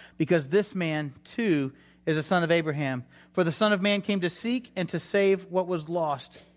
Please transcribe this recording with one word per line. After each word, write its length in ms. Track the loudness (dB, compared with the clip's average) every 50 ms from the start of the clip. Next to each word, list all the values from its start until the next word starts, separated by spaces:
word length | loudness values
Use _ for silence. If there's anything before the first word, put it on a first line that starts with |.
| -20 -10 _
because 300 | -2 2 2 2 2 2
this 260 | 2 2 0 0 0 -2
man 400 | -4 -2 -2 -2 -2 -4 -6 -8 -14 -20
too 480 | -10 -6 -2 0 2 2 2 0 -2 -6 -12 _ _ _ _ _
is 100 | -2 0
a 80 | 0 0
son 200 | 0 0 2 4
of 80 | 4
Abraham. 520 | 2 2 2 0 -2 -2 -2 -4 -4 -6 -8 -12 -18 -20 -20 _ _
For 100 | 0 0
the 80 | 0
Son 220 | 0 2 2 2 2
of 80 | 2
Man 200 | 2 2 0 0
came 200 | 0 -2 -2 0
to 80 | -2 -2
seek 420 | -4 -4 -4 -4 -4 -4 -6 -8 -6
and 120 | -6 -6 -4
to 100 | -4 -6
save 460 | -4 0 2 4 4 4 4 2 -2 -2
what 160 | -2 -2 0
was 220 | 0 -2 -4 -4 -4
lost.' 480 | -2 -2 -2 -2 -2 -4 -8 -14 -20 -20 -20 -20 _